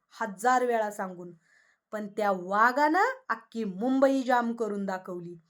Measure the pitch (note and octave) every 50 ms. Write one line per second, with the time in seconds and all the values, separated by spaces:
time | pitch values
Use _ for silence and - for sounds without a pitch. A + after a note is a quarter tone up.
0 | _ _ - - A3+ G#3 F#3+ F3+ A#3 B3 B3+ B3 B3 A#3+ A#3 A3 G#3+ G#3 G#3 -
1 | G3 F#3 F3+ F3 F3 F3 E3+ - _ _ _ _ _ _ _ _ _ _ A3 G#3
2 | G#3+ G3 - G#3+ G#3 G3+ F#3+ F3+ F3 F#3 G3 G#3+ A3+ B3 B3 C#4+ D4 D4+ D#4+ F#4
3 | A4 C5 C5 - _ - A3+ A3+ - _ - A3+ A3 G3 F3 F#3 A#3 C4 C4 C4+
4 | C#4 C4+ C4+ C4+ A#3 B3+ B3 A#3+ A#3+ A#3 A3+ A#3 A3 G#3 G3+ G3+ G3 G3 F#3+ F#3
5 | F#3 F#3+ F3+ F3 E3+ F3 F3 E3 _